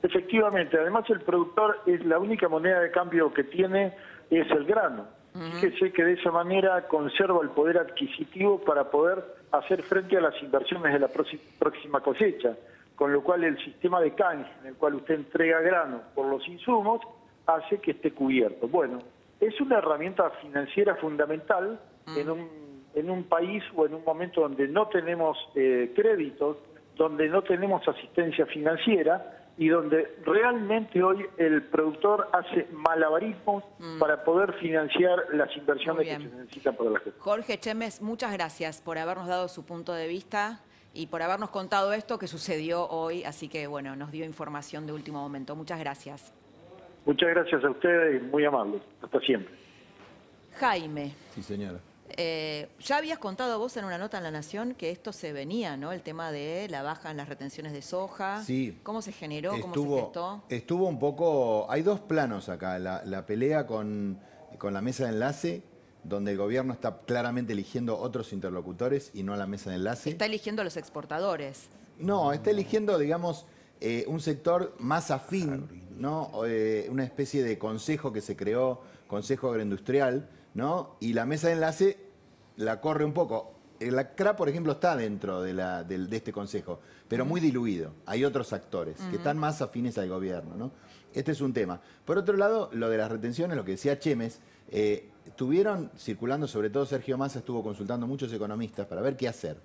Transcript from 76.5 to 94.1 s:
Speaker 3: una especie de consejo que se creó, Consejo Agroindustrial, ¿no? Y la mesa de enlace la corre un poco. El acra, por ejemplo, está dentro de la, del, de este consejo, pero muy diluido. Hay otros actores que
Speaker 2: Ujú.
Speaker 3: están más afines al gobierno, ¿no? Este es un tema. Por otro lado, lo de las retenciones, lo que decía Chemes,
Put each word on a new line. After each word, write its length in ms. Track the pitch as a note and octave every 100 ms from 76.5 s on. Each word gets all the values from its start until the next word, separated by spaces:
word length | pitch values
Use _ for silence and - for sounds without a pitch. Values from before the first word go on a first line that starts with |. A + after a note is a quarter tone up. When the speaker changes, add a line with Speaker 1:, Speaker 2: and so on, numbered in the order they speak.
| A2+ A2 G#2+ -
Speaker 3:
una 120 | B2+
especie 400 | B2+ - C#3 C#3+
de 160 | A#2+ G#2+
consejo 540 | G#2+ A2 B2+ D3+ C#3+
que 80 | G#2+
se 160 | G2+ G2+
creó, 460 | G2 A#2 C3 B2 - - _
Consejo 400 | G2+ G2+ C3+ C3
Agroindustrial, 800 | A2+ G#2 G2 - C3+ D#3+ C3+ D3 - _
¿no? 420 | G2 E3 F#3 - -
Y 140 | A2
la 120 | A2+ A#2
mesa 220 | D#3 E3
de 60 |
enlace 440 | E3 D#3+ D#3 G3 G3 - - _ _ _ -
la 240 | A2 A2
corre 240 | D#3 D3+
un 80 | D3+
poco. 420 | C#3+ C3+ A2 - - - -
El 180 | A#2 B2+
acra, 380 | C3+ - G3 G3+
por 120 | E3
ejemplo, 240 | D#3 D#3+
está 200 | C#3+ F3 D3
dentro 460 | A2 G2+ G2+ F#2
de 100 | F#2
la, 300 | F#2 F#2 F2
del, 260 | F2 F#2 F#2
de 80 | A2
este 140 | -
consejo, 480 | G#2 G2+ G#2 F2 E2+ - - _
pero 160 | A#2
muy 160 | C3 F3
diluido. 520 | D#3+ B2 A#2 F2+ D2+ D2+ -
Hay 180 | A2
otros 280 | C3+ B2+ A#2+
actores 440 | F#2+ - F#2+ D#2+ -
que 80 | F#3
Speaker 2:
Ujú. 80 | D#3
Speaker 3:
están 200 | D3 D#3
más 240 | D3+ D3+
afines 360 | C3+ A#2+ A#2+ A2
al 100 | F#2+
gobierno, 460 | F#2 F#2+ F2 D#2+ F2
¿no? 140 | B2 - - - -
Este 200 | - C#3
es 80 | D3+
un 120 | C3+
tema. 280 | A#2+ F#2+ F2+ - -
Por 140 | - F3+
otro 180 | F#3+ G3
lado, 340 | G3+ A3 G3
lo 160 | A#2 A2+
de 100 | A2
las 120 | G#2+
retenciones, 460 | A2 A#2+ A#2+ F3 D3
lo 80 |
que 80 | F#2+
decía 260 | F#2+ C#3+ C#3
Chemes, 420 | D#3+